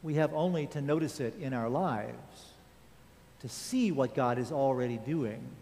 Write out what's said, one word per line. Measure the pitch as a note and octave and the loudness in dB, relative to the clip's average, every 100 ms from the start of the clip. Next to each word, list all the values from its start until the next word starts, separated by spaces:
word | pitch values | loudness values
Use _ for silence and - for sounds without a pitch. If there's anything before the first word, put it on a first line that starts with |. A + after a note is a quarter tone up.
We | D#3+ D3+ | 0 2
have | D3+ | 2
only | D3+ F3 F3 D3 | 2 2 0 -2
to | D3+ | -4
notice | C#3 D#3 D#3 - | 0 2 2 -2
it | A#2+ - | -4 -4
in | C#3+ | -4
our | B2+ A#2 | -2 0
lives, | C3 F#3 A2+ A2+ A#2+ - - - - - - - - - - - - | 0 0 -2 -4 -10 -16 -20 -20 -20 -20 -20 -20 -20 -20 -20 -20 -14
to | B2+ | -12
see | - - B3+ A#3 | -10 -2 2 2
what | C#3+ B2+ - | 4 2 2
God | B2 A#2+ | 2 2
is | A#2 | 0
already | C#3+ C3+ B2+ B2+ A#2 | 2 2 4 0 -2
doing. | A2+ D#3+ A#2 A2+ - - | -2 -2 -2 -4 -10 -14